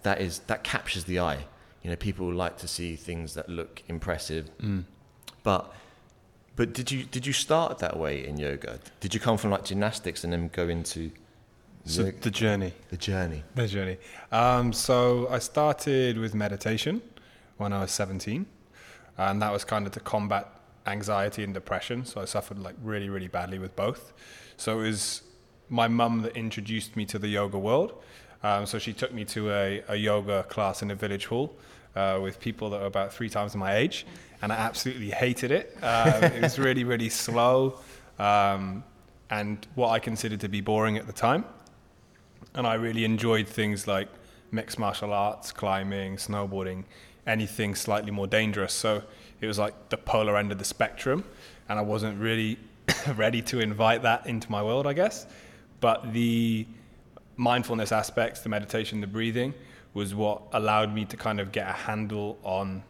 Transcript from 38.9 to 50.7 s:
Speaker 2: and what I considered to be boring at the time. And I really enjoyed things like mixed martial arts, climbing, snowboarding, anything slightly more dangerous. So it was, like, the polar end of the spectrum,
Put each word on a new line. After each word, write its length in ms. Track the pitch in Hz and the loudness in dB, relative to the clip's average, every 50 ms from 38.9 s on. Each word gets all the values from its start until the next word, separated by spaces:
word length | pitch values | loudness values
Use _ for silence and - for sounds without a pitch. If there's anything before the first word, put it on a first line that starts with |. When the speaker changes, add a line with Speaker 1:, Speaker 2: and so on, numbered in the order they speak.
| - - - - - - - - | -20 -20 -20 -20 -20 -20 -8 -6
Speaker 2:
and 360 | 107 104 104 104 107 104 - - - | -4 -2 -2 -2 -4 -6 -8 -8 0
what 140 | 131 123 113 | 0 2 4
I 100 | 113 113 | 4 2
considered 400 | - 123 110 107 - 113 107 104 | 2 -2 -4 -2 -2 -4 -4 -2
to 80 | 110 101 | -4 -2
be 120 | 98 101 | -2 -2
boring 360 | 98 107 110 107 107 110 107 | 0 2 2 4 4 2 2
at 120 | 110 - - | 0 -4 -6
the 40 | |
time. 320 | 107 - - 117 131 180 226 - - - - - - - - - _ - - _ - - - - _ - - - - | -6 0 2 4 4 2 0 -4 -12 -20 -20 -20 -20 -20 -20 -20 _ -20 -20 _ -20 -20 -20 -20 _ -20 -20 -12 -6
And 100 | 127 123 | -2 0
I 80 | 117 113 | 0 2
really 300 | 113 117 113 113 113 113 | 2 0 0 0 2 2
enjoyed 440 | 110 113 107 110 117 113 110 110 107 | 2 2 2 4 4 4 4 2 0
things 400 | - - 107 107 104 98 101 - | 0 0 0 2 0 0 0 0
like 200 | 101 95 95 - - - - - - - - - | 0 0 0 -2 -10 -20 -20 -20 -20 -20 -12 -4
mixed 260 | - 110 - - - - | -4 -4 -4 -4 -4 -2
martial 340 | 110 101 92 - - 104 | -2 -2 -2 -2 -2 0
arts, 380 | 104 101 101 104 110 - - - | 0 2 2 0 0 -4 -10 -12
climbing, 640 | - - - 101 95 98 98 98 98 98 98 95 95 | -8 -4 0 0 0 0 0 -2 -4 -4 -4 -6 -6
snowboarding, 680 | 95 - - 101 104 101 98 98 98 95 92 92 92 95 - - - - - - - - | -8 -6 -4 -2 -2 -2 -2 -4 -4 -4 -4 -6 -8 -10 -12 -16 -20 -20 -20 -20 -10 -2
anything 480 | - 110 110 110 104 - - 110 104 98 | 0 0 0 0 -2 -2 -2 -2 0 0
slightly 380 | - - - 104 107 107 104 | -2 0 0 0 0 0 -2
more 160 | 101 101 98 95 | -4 -2 -2 2
dangerous. 440 | 110 110 110 107 101 104 98 92 | 4 4 4 4 2 0 0 -2
So 300 | - - - 110 107 104 - - - - - - - - | -2 0 2 2 2 2 -2 -8 -18 -20 -20 -20 -10 -6
it 60 | - 110 | -4 -2
was, 100 | 107 98 | 0 0
like, 320 | 104 107 - - - - | 0 -2 -2 -8 -6 -6
the 60 | - | -6
polar 400 | - - - - 113 107 107 104 | -4 -2 2 4 4 4 6 4
end 160 | 101 104 101 | 4 4 2
of 60 | 101 95 | -2 -2
the 60 | 98 | -4
spectrum, 600 | - | -6